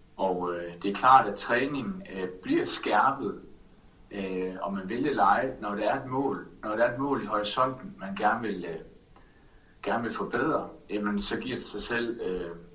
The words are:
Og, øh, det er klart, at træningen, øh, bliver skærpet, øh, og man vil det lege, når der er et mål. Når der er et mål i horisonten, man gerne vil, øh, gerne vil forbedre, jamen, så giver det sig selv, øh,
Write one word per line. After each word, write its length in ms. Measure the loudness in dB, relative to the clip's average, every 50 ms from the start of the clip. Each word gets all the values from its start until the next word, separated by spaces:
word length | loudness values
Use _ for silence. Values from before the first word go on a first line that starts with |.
| -20 -18 -6 -2
Og, 380 | 0 0 0 0 0 -2 -2
øh, 180 | -4 -6 -8 -10 -4
det 100 | -2 -2
er 40 | 0
klart, 320 | 4 8 10 10 10 8 6
at 80 | -2
træningen, 680 | -4 -2 0 2 2 2 0 -2 -4 -4 -4 -6 -6 -8 -10 -8
øh, 160 | -6 -6 -6
bliver 360 | -6 -8 -2 2 2 2 2
skærpet, 760 | 0 -4 -4 -2 2 4 6 6 4 2 2 -2 -4 -4 -6 -10 -16 -20 -20 -20 -20 -20 -20 -20 -20 -20 -20 -20 -12
øh, 440 | -8 -6 -4 -2 -2 -2 -2 -2 -4 -4
og 120 | -4 -4 -4
man 160 | -4 -4 -4
vil 140 | -2 0 2
det 120 | 2 4
lege, 380 | 6 6 6 6 6 4 0 -2 -4
når 140 | -6 -4 -2
der 140 | 0 2 2
er 120 | 0 0
et 80 | -2 -4
mål. 380 | -2 0 0 0 0 -2 -6 -12 -16 -10 -6
Når 120 | -4 0
der 80 | 2 2
er 100 | 2 2
et 60 | 0
mål 240 | 0 0 0 0 -2
i 20 |
horisonten, 720 | -2 -2 -2 -2 0 0 2 2 2 0 -4 -10 -12 -12 -10
man 180 | -8 -8 -4
gerne 260 | 0 2 2 2 2
vil, 240 | 0 -4 -4 -4 -6
øh, 140 | -8 -8 -8 -10 -14 -20 -20 -20 -20 -20 -20 -20 -20 -20 -20 -20 -20 -20 -20 -20 -20 -20 -8 -4
gerne 200 | -2 -2 0 -2
vil 100 | -2 -4
forbedre, 560 | -4 -4 -2 0 0 2 2 0 0 -2 -4 -12 -16 -12 -6
jamen, 320 | -6 -2 -2 0 0 -2
så 160 | -2 -2 -4 -4
giver 180 | -4 -4 -6
det 100 | -6 -6
sig 180 | -8 -8 -8 -6
selv, 380 | -2 -2 -2 -2 -2 -4 -4
øh, 300 | -4 -4 -4 -4 -4 -8 -10 -12 -14 -18 -20